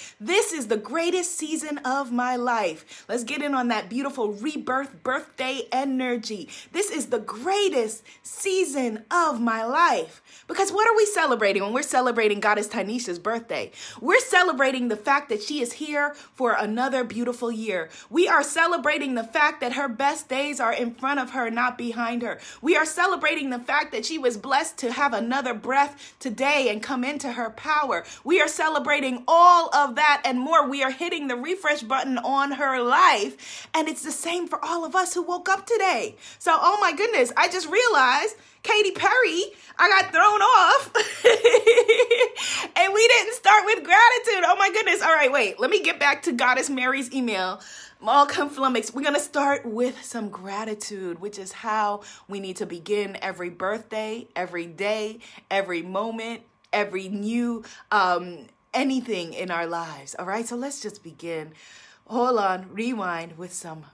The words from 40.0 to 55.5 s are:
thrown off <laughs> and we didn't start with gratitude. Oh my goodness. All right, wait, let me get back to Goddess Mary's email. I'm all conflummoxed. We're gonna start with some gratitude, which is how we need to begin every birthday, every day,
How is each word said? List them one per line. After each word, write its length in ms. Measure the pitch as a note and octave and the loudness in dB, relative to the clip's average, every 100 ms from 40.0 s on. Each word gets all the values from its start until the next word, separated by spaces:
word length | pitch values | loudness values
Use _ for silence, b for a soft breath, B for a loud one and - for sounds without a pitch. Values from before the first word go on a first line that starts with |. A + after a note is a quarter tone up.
| - | 4
thrown 300 | D#4+ G#4 G#4 | 4 4 6
off 500 | G4+ A#4 F4 A#4+ - | 6 6 8 4 2
<laughs> 1800 | A4+ - - B4 - A#4 A#4+ - A#4 A4+ A4+ A#4+ A#4+ A4+ - - - - - | -2 -2 4 4 6 8 6 8 6 6 4 6 4 2 0 -6 -6 -4 2
and 160 | F#4 | 2
we 160 | G4+ A#4 | 6 6
didn't 260 | A#4+ G#4 | 6 2
start 300 | - G4 G#4 | 0 6 6
with 180 | G4 A4 | 6 0
gratitude. 600 | D#4 G4 A#4 B4 A#4+ G4 | 4 8 8 6 0 0
Oh 120 | E4+ F4+ | 4 4
my 120 | G4 | 4
goodness. 300 | G4+ G4+ E4+ | 2 0 2
All 120 | D#4+ | 4
right, 180 | D#4+ C4+ | 4 4
wait, 260 | C#4 G#3 - | 2 0 0
let 120 | B3+ | 0
me 120 | G#4 | 2
get 160 | D#4+ E4 | 0 2
back 240 | C#4+ C#4+ | 2 2
to 80 | E4+ | -2
Goddess 360 | A#3+ B3+ B3+ B3 | 0 2 2 0
Mary's 420 | C4 B3+ C4+ A#3+ | -2 -2 -2 -4
email. 480 | C4 A#3+ G3 F#3 F#3+ B B B B | -4 -2 -2 -4 -6 B B B B
I'm 60 | A3 | 2
all 180 | C#4 C#4+ | 4 4
conflummoxed. 680 | - C#4+ C4+ C4+ A#3+ A3+ | 2 -4 -2 0 0 -4
We're 80 | C#4 | -4
gonna 160 | D4 C#4+ | -2 -2
start 460 | C#4+ D4 C#4 C#4 | -2 -2 0 -2
with 400 | A#3+ A3 B3 B3+ | -4 -2 -2 -4
some 240 | - A#3 G#3 | -12 -10 -10
gratitude, 920 | F3 F#3+ G3+ A3 G#3+ - G3+ F#3 E3+ | -10 -10 -10 -8 -8 -10 -10 -10 -8
which 180 | G3+ G3+ | -10 -12
is 140 | F#3+ | -14
how 500 | - A#3 G#3+ G#3 G#3 G#3 B B | -12 -4 -2 -2 -4 -10 B B
we 100 | G3 | -10
need 180 | F#3+ F#3 | -10 -8
to 100 | F3+ | -8
begin 500 | E3+ D#3+ G#3 G3 F#3+ | -10 -4 -4 -2 -6
every 260 | F#3+ F3 F3 | -8 -8 -10
birthday, 800 | F3 F#3 G#3+ - G#3+ G#3+ A#3 - - | -6 -6 -6 -6 -8 -6 -8 -10 -8
every 300 | F3+ F3 E3+ | -8 -8 -10
day, 540 | D#3+ G3+ A3 G#3+ A3 B B - | -6 -4 -4 -6 -10 B B -4